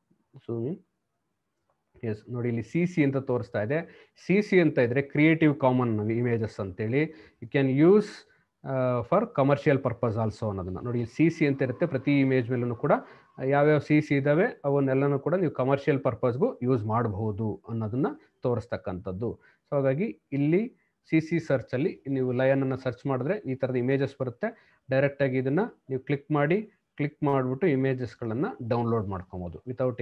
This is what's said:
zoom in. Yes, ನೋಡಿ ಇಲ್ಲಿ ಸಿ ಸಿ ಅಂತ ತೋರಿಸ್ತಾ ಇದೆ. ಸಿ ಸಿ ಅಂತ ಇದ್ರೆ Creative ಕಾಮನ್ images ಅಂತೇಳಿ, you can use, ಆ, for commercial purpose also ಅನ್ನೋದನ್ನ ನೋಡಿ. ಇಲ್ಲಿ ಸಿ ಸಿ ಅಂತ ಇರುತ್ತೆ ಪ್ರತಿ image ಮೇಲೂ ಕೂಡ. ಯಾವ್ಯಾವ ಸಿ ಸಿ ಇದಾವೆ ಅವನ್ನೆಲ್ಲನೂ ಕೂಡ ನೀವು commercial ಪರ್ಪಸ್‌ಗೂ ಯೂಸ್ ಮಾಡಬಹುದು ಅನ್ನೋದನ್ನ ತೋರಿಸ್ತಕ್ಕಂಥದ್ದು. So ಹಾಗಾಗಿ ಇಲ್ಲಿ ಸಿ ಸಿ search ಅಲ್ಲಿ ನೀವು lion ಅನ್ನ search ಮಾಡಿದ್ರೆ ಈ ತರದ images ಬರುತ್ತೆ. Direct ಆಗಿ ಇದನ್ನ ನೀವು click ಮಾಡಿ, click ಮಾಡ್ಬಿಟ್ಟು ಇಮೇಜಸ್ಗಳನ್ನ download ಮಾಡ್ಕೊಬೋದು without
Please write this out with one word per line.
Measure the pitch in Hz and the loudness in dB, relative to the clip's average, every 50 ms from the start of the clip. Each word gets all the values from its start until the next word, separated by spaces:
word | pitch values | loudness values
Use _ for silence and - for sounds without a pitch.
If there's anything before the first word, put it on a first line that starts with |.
| _ _ _ _ _ _ - | _ _ _ _ _ _ -20
zoom | 135 - - 117 117 117 | -16 -10 -8 -6 -6 -6
in. | 139 190 - _ _ _ _ _ _ _ _ _ _ _ _ _ _ _ _ _ _ _ _ _ _ _ _ - | -6 -8 -10 _ _ _ _ _ _ _ _ _ _ _ _ _ _ _ _ _ _ _ _ _ _ _ _ -8
Yes, | 113 107 - - - | -8 -8 -8 -10 -10
ನೋಡಿ | 123 120 117 120 | -8 -4 -4 -4
ಇಲ್ಲಿ | 117 117 | -4 -4
ಸಿ | 113 - - 170 175 | -4 -4 -2 -2 -2
ಸಿ | 175 180 165 147 | 0 0 0 0
ಅಂತ | 139 131 | 2 0
ತೋರಿಸ್ತಾ | 135 131 - 123 123 120 - - 107 | -2 -2 -2 -4 -4 -4 -4 -6 -4
ಇದೆ. | 104 113 147 165 170 - - - - _ _ _ - | -4 -2 -4 -4 -6 -8 -14 -20 -20 _ _ _ -2
ಸಿ | - 180 208 | 0 2 2
ಸಿ | 208 - 196 185 | 2 2 4 4
ಅಂತ | 165 151 - 139 | 4 4 4 2
ಇದ್ರೆ | 123 113 120 139 | 2 2 2 0
Creative | 139 - - 147 151 160 160 156 160 151 139 143 | -2 0 2 4 4 4 4 4 4 2 4 4
ಕಾಮನ್ | 135 127 127 127 123 117 110 104 104 110 | 2 2 2 2 2 0 0 -2 -2 -2
images | 113 117 123 120 117 110 110 101 - - | -2 0 0 0 0 -2 -2 -4 -6 -8
ಅಂತೇಳಿ, | 101 95 90 - 110 107 123 143 156 156 - - - - _ _ 120 | -8 -8 -6 -6 -4 -2 0 0 0 -2 -6 -12 -20 -20 _ _ -8
you | 113 - | -2 0
can | 143 135 131 131 139 156 175 202 | 0 2 2 4 6 6 8 8
use, | 214 208 - - - - _ _ _ _ _ _ _ - | 6 4 0 -6 -18 -20 _ _ _ _ _ _ _ -10
ಆ, | 139 135 131 127 127 123 120 | -6 -2 -2 0 0 0 -2
for | 113 - 117 120 | 0 0 0 0
commercial | 120 - - 143 135 139 143 - - 156 139 | 0 0 0 2 4 4 2 4 4 2 2
purpose | 135 - - 117 - 127 117 104 | 2 2 -2 -2 -2 -2 0 0
also | 117 113 110 107 - 113 107 | 0 -2 -2 -4 -4 -6 -6
ಅನ್ನೋದನ್ನ | 98 98 90 92 92 - | -4 -4 -6 -6 -8 -6
ನೋಡಿ. | - 123 120 120 | -6 -4 -4 -4
ಇಲ್ಲಿ | 117 113 - | -4 -4 0
ಸಿ | - 156 170 | 2 2 2
ಸಿ | 165 - 160 | 4 2 0
ಅಂತ | 143 139 139 | 0 0 0
ಇರುತ್ತೆ | 139 123 120 - 175 | -2 -2 -2 -2 -2
ಪ್ರತಿ | 165 147 123 - 143 143 143 | -2 -2 -2 0 2 4 4
image | 135 131 131 131 117 117 | 4 4 2 2 0 0
ಮೇಲೂ | 131 123 120 120 117 | -2 -2 -2 -4 -4
ಕೂಡ. | - - 147 208 262 - - - - _ _ _ - | -2 0 2 2 2 0 -6 -18 -20 _ _ _ -6
ಯಾವ್ಯಾವ | 131 135 139 143 147 151 151 147 | -2 0 2 4 4 4 4 2
ಸಿ | 147 - 151 151 | 2 2 2 2
ಸಿ | 147 - 147 | 2 2 0
ಇದಾವೆ | 139 135 147 147 165 208 247 - - - | 2 2 2 2 2 2 0 -2 -4 -2
ಅವನ್ನೆಲ್ಲನೂ | 143 139 143 139 135 131 131 139 143 143 127 | 0 0 2 2 2 2 2 2 2 0 0
ಕೂಡ | - 147 175 | 0 0 0
ನೀವು | 196 180 143 | 0 0 0
commercial | - - 127 131 139 135 - 151 139 131 | -2 -2 0 2 0 2 2 0 0 0
ಪರ್ಪಸ್‌ಗೂ | - 135 113 - - 127 117 131 208 254 - - | 0 -2 -2 0 -2 -2 0 0 -2 -2 -2 -2
ಯೂಸ್ | 123 123 131 113 104 | 0 0 0 0 0
ಮಾಡಬಹುದು | 110 110 120 117 110 95 98 113 110 101 98 113 107 98 - - - | 0 0 0 0 -2 -2 -4 -4 -4 -4 -4 -4 -4 -6 -8 -10 -8
ಅನ್ನೋದನ್ನ | 117 113 110 104 113 127 165 247 302 - _ _ _ _ | -6 -6 -4 -4 -2 -2 -2 -4 -4 -8 _ _ _ _
ತೋರಿಸ್ತಕ್ಕಂಥದ್ದು. | - 127 120 110 - - 110 98 - 101 92 90 - 95 90 95 120 110 87 - _ _ _ _ _ - | -4 -2 -2 -2 -4 -6 -8 -8 -6 -8 -8 -8 -8 -8 -8 -6 -6 -6 -6 -8 _ _ _ _ _ -4
So | 147 | -2
ಹಾಗಾಗಿ | 143 135 135 135 151 208 226 - _ _ _ | 0 2 2 0 0 -2 -4 -6 _ _ _
ಇಲ್ಲಿ | 139 139 143 151 165 196 233 254 - _ _ _ _ _ _ - | -2 0 2 2 2 2 0 -2 -8 _ _ _ _ _ _ 0
ಸಿ | 160 160 | 0 0
ಸಿ | 160 - 170 160 | 2 0 -2 -2
search | 156 - 139 123 117 - 131 | 0 0 -2 -2 -2 -2 -2
ಅಲ್ಲಿ | 123 151 190 - - - 139 | -2 -2 -2 -4 -6 -6 -4
ನೀವು | 139 131 127 127 | -2 -2 0 0
lion | 123 123 131 135 139 139 | 0 2 2 4 4 2
ಅನ್ನ | 135 131 131 | 2 0 -2
search | 127 - 127 113 - - | -4 -4 -6 -6 -4 -4
ಮಾಡಿದ್ರೆ | 139 135 123 127 151 202 208 | -4 -2 -2 -2 -2 -4 -4
ಈ | - 135 131 | -4 -6 -4
ತರದ | - - 131 127 | -4 -2 -2 0
images | 123 120 127 139 135 139 131 - - | 0 0 2 0 0 0 -2 -4 -6
ಬರುತ್ತೆ. | 127 123 - - 208 226 - - _ _ _ _ _ - | -8 -8 -6 -6 -6 -8 -8 -10 _ _ _ _ _ -2
Direct | 135 135 143 139 - - | 0 2 2 2 0 0
ಆಗಿ | 139 135 127 131 | -2 0 0 0
ಇದನ್ನ | 131 135 143 175 226 247 - _ _ - | 0 0 0 0 0 -2 -6 _ _ -8
ನೀವು | 135 127 | -8 -6
click | - - 147 139 - - | -4 -4 -4 -4 -2 -2
ಮಾಡಿ, | 151 147 143 147 180 214 214 - _ _ _ _ _ | 0 2 2 2 2 0 -2 -6 _ _ _ _ _
click | - 143 147 - - | -6 -6 -6 -4 -2
ಮಾಡ್ಬಿಟ್ಟು | 156 143 139 135 127 127 131 131 196 | 0 0 2 2 0 -2 -2 0 0
ಇಮೇಜಸ್ಗಳನ್ನ | 180 139 131 131 135 135 127 127 107 - - 123 113 110 123 175 220 - - 123 110 | 2 2 2 0 0 -2 -2 -6 -8 -10 -8 -8 -6 -4 -4 -4 -4 -6 -6 -4 -2
download | 123 120 117 117 117 113 98 101 | 0 0 0 0 0 0 -2 -2
ಮಾಡ್ಕೊಬೋದು | 98 90 90 - - 90 90 87 85 - - | -6 -8 -8 -10 -10 -10 -10 -10 -12 -12 -12
without | 127 120 - 127 127 120 - | -10 -6 -4 -4 -4 -2 -4